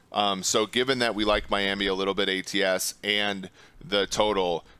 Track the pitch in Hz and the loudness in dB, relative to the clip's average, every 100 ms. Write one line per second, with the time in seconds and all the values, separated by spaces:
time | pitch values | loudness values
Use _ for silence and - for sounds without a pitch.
0 | - - 101 95 - 117 110 120 127 131 | -8 -2 0 0 0 0 0 0 0 2
1 | 120 101 104 104 - 101 98 98 98 95 | 0 2 2 0 0 0 0 0 0 0
2 | 98 95 98 95 - 98 95 92 - - | 0 0 0 -2 -2 0 2 0 -2 -6
3 | 104 104 104 98 92 - - - - 101 | -2 0 0 -4 -10 -18 -20 -16 -2 0
4 | 95 - 107 98 90 82 - | 0 2 2 2 0 -2 -6